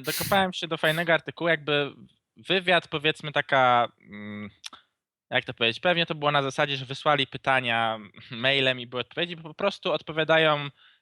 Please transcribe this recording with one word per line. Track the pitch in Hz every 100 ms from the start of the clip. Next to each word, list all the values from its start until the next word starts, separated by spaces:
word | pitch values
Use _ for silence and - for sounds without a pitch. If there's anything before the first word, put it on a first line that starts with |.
dokopałem | 135 - - 196 190
się | - 170
do | 160
fajnego | 156 156 170
artykułu, | 160 - - 170
jakby | 160 147 147 139 110 131 _ _ -
wywiad, | 113 185 180 175 -
powiedzmy, | 160 151 151 151
taka, | 143 - 135 127 120 117 -
mm, | - 104 104 104 104 - - - _ _ _ _ _
jak | 127
to | -
powiedzieć, | 123 117 113
pewnie | 180 170 165
to |
było | 160 147
na | 147
zasadzie, | 135 131 147 139
że | 127
wysłali | 139 156 147 135
pytania | - - 131 123 117 113 110 107 - -
mailem | 117 127 139 131 127
i | 123
były | 123
odpowiedzi, | 120 - 170 170
bo |
po | 160
prostu | 156 196 - 185
odpowiadają, | 156 - 156 156 160 160 147 143 - _ _